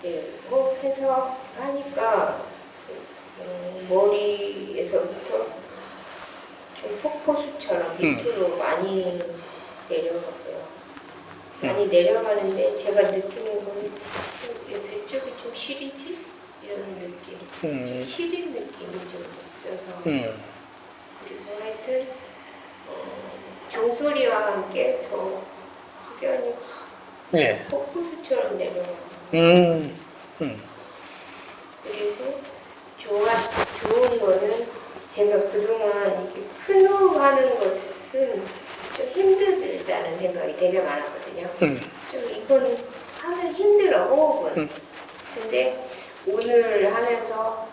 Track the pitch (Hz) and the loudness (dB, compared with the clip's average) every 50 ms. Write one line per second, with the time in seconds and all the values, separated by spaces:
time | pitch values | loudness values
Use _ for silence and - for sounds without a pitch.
0 | 185 175 170 156 - - - - - - 247 269 262 262 262 262 277 269 269 269 | -6 -4 -6 -6 -6 -8 -12 -14 -6 2 2 4 4 4 0 0 -2 -2 -2 0
1 | 269 269 262 262 262 262 - - - - - - 262 277 277 277 269 277 - - | 2 2 2 2 2 0 -4 -8 -10 -12 -10 -8 -6 -4 -4 -4 -6 -4 -4 0
2 | 226 226 214 185 160 - - - - - - - - - - - - - - - | 2 4 4 4 2 0 -2 -4 -8 -12 -14 -16 -18 -18 -20 -18 -16 -14 -14 -14
3 | - - - - - - - 185 175 180 180 180 180 180 185 185 185 180 185 190 | -14 -16 -18 -18 -18 -18 -16 -14 -10 -10 -10 -8 -8 -10 -10 -10 -2 2 4 6
4 | 202 208 208 208 208 208 - - 202 202 196 190 - - - - - - - - | 6 6 4 4 2 0 0 -2 -4 -6 -6 -8 -8 -8 -6 -6 -4 0 0 0
5 | - - - - - - 110 110 110 110 - - - - - - - - - - | 0 0 -6 -8 -6 -2 -2 -2 -2 -4 -8 -12 -14 -16 -16 -16 -16 -16 -16 -16
6 | - - - - - - - - - - - - - - - - - 214 208 - | -16 -16 -14 -14 -14 -16 -16 -16 -16 -18 -18 -20 -20 -18 -16 -12 -8 -8 -6 -4
7 | - 294 302 - - 302 294 294 - - - - - - 180 170 170 - - - | -4 -4 -4 0 0 0 0 0 -2 -6 -8 -10 -4 -2 -2 -2 -2 -4 -2 0
8 | 170 156 135 - - 240 220 202 180 175 175 175 - - - - 190 190 190 190 | 0 0 0 0 -2 -2 0 0 0 0 0 0 0 0 0 0 0 0 0 0
9 | 185 180 175 175 175 170 170 170 170 - - - - - - - - - 170 160 | -2 -2 -4 -4 -6 -6 -8 -10 -12 -14 -14 -14 -14 -16 -16 -16 -8 -4 -4 -2
10 | 165 170 170 170 170 - - - - - - - - - - - - - - - | -2 -2 -4 -4 -6 -8 -10 -10 -12 -10 -10 -10 -10 -12 -16 -18 -18 -18 -18 -18
11 | - - - - - - - - - - - - - 135 135 208 202 185 175 175 | -18 -18 -18 -18 -18 -18 -18 -18 -18 -18 -10 -6 -4 -2 2 2 2 6 6 8
12 | 175 202 214 226 226 220 208 202 196 190 190 - 180 - - - - 208 196 202 | 8 8 4 4 4 2 2 2 2 0 2 2 2 2 2 0 -2 4 4 6
13 | 196 - - 190 190 - - - - 220 208 202 196 202 202 202 214 - 196 - | 4 6 2 0 -2 -4 -8 -6 -6 -4 -4 -4 -4 -6 -8 -6 -8 -8 -10 -10
14 | - - - - - - - - 494 480 466 - - - 403 415 403 - - - | -12 -10 -8 -8 -8 -8 -10 -10 -10 -10 -10 -12 -10 -10 -8 -8 -8 -8 -10 -10
15 | - - 269 269 262 247 233 - - 240 233 - - 269 269 277 277 269 277 277 | -10 -6 -6 -6 -6 -6 -10 -10 -12 -10 -8 -8 -8 -8 -8 -8 -8 -10 -10 -12
16 | 277 330 359 - - - - - - - - - 214 202 202 190 202 196 185 175 | -10 -10 -10 -12 -12 -16 -18 -18 -20 -20 -20 -18 -12 -10 -8 -8 -8 -10 -10 -10
17 | 180 175 175 - - - - - - - - - - 156 143 131 123 123 127 127 | -10 -12 -12 -14 -14 -14 -14 -14 -14 -14 -10 -6 -4 -4 -4 -4 -4 -4 -6 -6
18 | 127 - - - 339 339 339 339 359 339 254 226 202 - - - 175 175 175 185 | -6 -6 -4 -4 -4 -4 -4 -4 -6 -6 -6 -6 -8 -8 -12 -14 -12 -10 -10 -10
19 | 175 - 180 175 170 165 - - - - - - - 175 185 185 - 190 180 175 | -10 -10 -12 -12 -12 -12 -14 -14 -16 -16 -18 -14 -12 -10 -10 -10 -10 -12 -12 -6
20 | - 170 147 131 120 110 107 107 - - - - - - - - - - - - | -4 -2 -2 0 -2 -4 -6 -8 -12 -16 -16 -18 -20 -20 -20 -20 -20 -20 -20 -20
21 | - - - - - - 185 - 190 202 208 208 214 220 220 220 - 254 262 262 | -20 -20 -20 -18 -16 -14 -14 -14 -12 -12 -10 -8 -8 -8 -8 -8 -6 -2 -2 -2
22 | 262 254 254 - - - - - - - - - - - - - - - - - | -2 -4 -10 -14 -16 -18 -18 -18 -18 -18 -18 -18 -18 -18 -18 -18 -16 -14 -12 -10
23 | - - - - - - - - - - - - - - - 226 226 240 233 262 | -10 -10 -12 -12 -12 -12 -14 -14 -14 -16 -16 -16 -14 -8 -2 2 2 2 2 4
24 | 294 294 285 - 254 233 220 208 214 202 190 190 190 190 190 175 - - - - | 2 2 4 4 4 4 4 4 2 2 0 -2 -4 -2 0 2 2 2 2 0
25 | - - - - - - - - - - - - - - - - - - - - | -4 -6 -6 -4 -4 -4 -4 -6 -8 -12 -14 -16 -18 -18 -18 -18 -18 -18 -18 -18
26 | - - - - - 539 - - 480 480 480 - - - - - - - - - | -16 -16 -12 -4 0 0 0 2 0 -2 -4 -6 -10 -12 -14 -14 -14 -16 -16 -18
27 | - - - - - - - 165 143 113 101 - - - 277 277 - - - 349 | -18 -20 -20 -20 -4 2 4 4 6 4 2 0 -2 -4 -4 -2 -2 -4 -4 -6
28 | 339 - - - - - 262 233 - 214 208 185 - - - 180 180 - - - | -6 -6 -8 -12 -2 0 0 2 2 0 -2 -2 -4 -4 -4 -4 -6 -6 -8 -10
29 | - - - - - - 160 165 165 165 180 180 175 170 165 160 151 139 - - | -12 -16 -16 -16 -8 0 4 8 8 10 10 10 10 8 6 2 0 -4 -8 -12
30 | - - - - - - - - 165 131 110 110 - - - - - - - - | -16 -16 -18 -18 -18 -18 -8 -6 -6 -6 -6 -8 -14 -16 -18 -18 -18 -18 -18 -18
31 | - - - - - - - - - - - - - - - - - 214 208 208 | -18 -18 -18 -18 -16 -16 -16 -16 -16 -16 -18 -18 -18 -20 -20 -14 -10 -10 -6 -2
32 | 208 208 208 254 254 269 285 277 285 - - - - - - - - - - - | -2 -2 -2 -2 -6 -6 -6 -6 -10 -12 -16 -16 -18 -18 -18 -18 -20 -20 -18 -14
33 | - 220 202 208 208 226 233 226 - - - - - - - - - - 453 247 | -4 -2 2 4 4 4 4 2 2 0 0 -2 -2 -2 -4 -4 2 4 6 6
34 | 254 240 240 226 202 190 185 190 202 214 226 233 233 - - - - - - - | 6 6 4 4 4 4 4 4 4 2 0 0 -2 -6 -8 -12 -14 -14 -16 -16
35 | - - - 214 208 208 208 202 202 190 - 208 208 220 226 226 214 208 202 202 | -14 -8 2 4 4 6 6 4 2 2 2 0 2 2 2 2 2 2 2 2
36 | 202 196 180 180 180 180 - 190 - - - - - - 392 381 381 392 392 392 | 2 2 0 0 -4 -6 -8 -10 -12 -12 -12 -10 -2 6 10 10 10 10 10 8
37 | 381 349 330 294 285 277 269 262 254 254 240 - 202 190 - - - - - - | 8 8 8 8 8 8 8 8 6 4 4 4 4 2 2 0 -6 -8 -12 -12
38 | - - - 262 269 240 220 196 190 - - - - - - - - - - - | -12 -4 0 2 2 2 2 -4 -4 -6 -10 -12 -12 -14 -12 -12 -10 -10 -4 -4
39 | 523 508 - 370 392 381 381 392 403 381 370 - - 262 - 170 - - - - | -4 -2 2 4 6 8 8 8 6 4 4 2 0 -2 -4 -4 -2 -2 -2 0
40 | - 170 165 180 185 180 175 175 156 151 151 - 180 180 190 190 170 - - 151 | 0 -2 -2 -2 -2 -2 -2 -2 -4 -4 0 2 2 4 4 4 2 0 -2 -2
41 | - - - - - - - 170 180 180 - - 180 151 135 123 - - - - | -4 -6 -8 -10 -12 -10 -10 -8 -8 -8 0 2 2 2 2 -2 -6 -10 -12 -14
42 | - - - - 240 233 - 427 - - 539 539 - 240 240 247 - - - - | -14 -10 -8 -6 -4 -4 -6 -6 4 6 6 6 6 4 0 -2 -4 -12 -14 -14
43 | - - - - - 339 359 359 349 339 - 370 403 415 415 415 392 - - - | -14 -14 -12 -8 -6 -4 -4 -2 -2 -4 -2 4 6 8 8 8 8 8 6 6
44 | - - 262 302 311 277 240 214 175 - - 170 151 151 - - - - - - | 6 6 6 6 6 6 4 2 0 0 0 -2 -2 -2 -6 -12 -14 -16 -16 -16
45 | - - - - - - - 117 - 113 120 123 131 127 127 - - - - - | -16 -16 -16 -16 -16 -12 -10 -8 -4 0 2 2 2 2 0 -2 -10 -10 -12 -12
46 | - - - - - 190 202 226 233 240 240 233 226 226 208 202 190 202 - 233 | -12 -14 -16 -6 -2 0 0 0 2 6 6 6 6 6 4 4 4 4 4 2
47 | 240 247 233 - - - 226 220 220 220 220 - - - | 2 2 2 0 0 -4 -2 -2 -2 -2 -2 -4 -8 -10